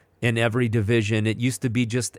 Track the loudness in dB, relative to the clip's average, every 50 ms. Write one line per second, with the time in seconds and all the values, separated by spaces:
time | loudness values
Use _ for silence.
0 | _ _ _ _ -2 0 2 2 0 0 2 0 0 0 0 0 2 2 2 2
1 | 2 2 0 0 0 0 -2 -2 -2 -2 -2 -2 -4 -2 0 0 0 0 -2 -4
2 | -4 -6 -8